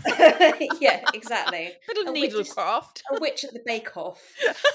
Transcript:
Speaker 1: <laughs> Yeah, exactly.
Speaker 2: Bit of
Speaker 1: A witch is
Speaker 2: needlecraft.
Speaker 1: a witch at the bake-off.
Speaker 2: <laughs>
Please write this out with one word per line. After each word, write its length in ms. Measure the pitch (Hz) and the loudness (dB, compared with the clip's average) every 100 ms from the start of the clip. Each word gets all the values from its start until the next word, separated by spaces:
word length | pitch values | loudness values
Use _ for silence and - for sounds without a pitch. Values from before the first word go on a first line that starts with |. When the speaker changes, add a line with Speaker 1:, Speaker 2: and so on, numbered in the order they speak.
| - | -4
Speaker 1:
<laughs> 720 | - 320 - 311 - 302 330 | 6 8 8 4 4 -4 0
Yeah, 240 | 277 180 - | 2 2 -2
exactly. 640 | 214 220 220 - 175 170 - - | -4 -6 -4 -4 -6 -10 -14 -10
Speaker 2:
Bit 100 | 415 | -8
of 100 | 370 | -4
Speaker 1:
A 40 | |
witch 240 | 311 254 214 | -4 -4 -4
is 180 | 277 | -6
Speaker 2:
needlecraft. 480 | - 175 233 - - 277 | -6 -4 -4 -6 -16 -8
Speaker 1:
a 100 | 277 | -4
witch 240 | 302 - | -4 -6
at 100 | 269 | -10
the 100 | 233 233 | -12 -8
bake-off. 560 | 226 - 180 165 - - - | -8 -8 -12 -12 -14 -20 -4
Speaker 2:
<laughs> 240 | 508 - 571 | -4 0 -2